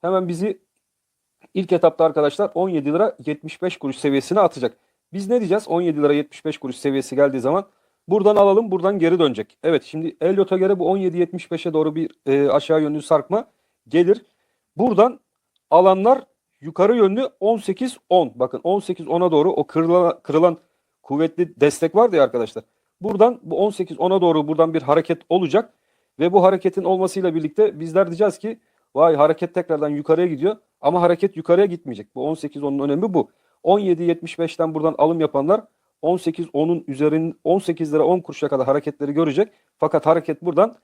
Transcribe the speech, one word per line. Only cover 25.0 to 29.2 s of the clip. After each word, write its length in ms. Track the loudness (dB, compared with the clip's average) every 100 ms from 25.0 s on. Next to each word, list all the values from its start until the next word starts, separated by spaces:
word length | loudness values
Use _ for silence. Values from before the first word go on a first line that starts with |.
| 0 -6 _
olacak. 440 | -2 2 0 -2 _ _ _ _ _
Ve 140 | 2
bu 100 | 4
hareketin 400 | 4 2 -2 -4
olmasıyla 520 | -2 0 -2 -2 -2 -2
birlikte 440 | -6 0 0 0
bizler 280 | -4 0 0
diyeceğiz 300 | 0 -2 -2
ki 220 | -10 -12 _ _ _ 2
vay 200 | 2
hareket 380 | 4